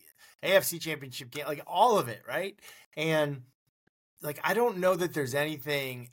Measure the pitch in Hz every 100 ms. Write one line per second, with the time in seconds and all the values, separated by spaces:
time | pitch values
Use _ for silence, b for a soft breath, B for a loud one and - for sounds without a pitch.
0 | _ _ b b 156 190 175 170 160 151
1 | 135 120 127 147 143 147 - 165 233 208
2 | 120 107 - 143 190 - B B B -
3 | 160 156 147 139 - _ _ _ _ _
4 | _ _ 151 143 156 202 240 185 185 185
5 | 175 160 135 139 151 156 151 143 135 127
6 | 123